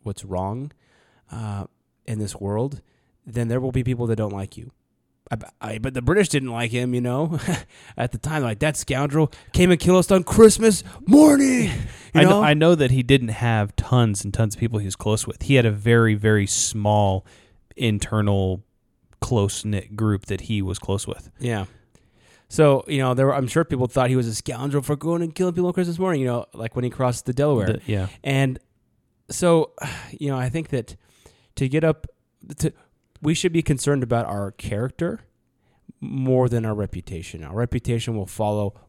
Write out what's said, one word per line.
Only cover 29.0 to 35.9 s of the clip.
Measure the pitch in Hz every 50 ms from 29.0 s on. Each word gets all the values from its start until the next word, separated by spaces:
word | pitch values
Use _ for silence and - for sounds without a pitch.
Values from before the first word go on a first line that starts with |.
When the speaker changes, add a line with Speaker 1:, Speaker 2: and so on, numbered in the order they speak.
| _ _ _ _ _ -
Speaker 1:
so, | - - 180 175 170 160 151 - _ - - 143 -
<sighs> | - - -
you | - - 151 139
know, | 135
I | 127 127 127
think | 117 165 156 -
that | 143 123 110 - - - _ _ _ _ _ - _ _ _ _ _
to | - 139
get | 127 135 160 165
up, | 160 156 - - - _ _ _ _ _ _ - - 147 -
to, | - 120 - _ _ _ _ _ _ _ _ _
we | - 151 165
should | - - 180
be | 165 170 147
concerned | - 143 123 - 143 143 135 123
about | 113 120 117 117
our | - 101 101 101 98
character | - - - - 104 104 120 131 - - 165 175 226 - - _ _ _ _ _ _ _ _ _ _ _ _ -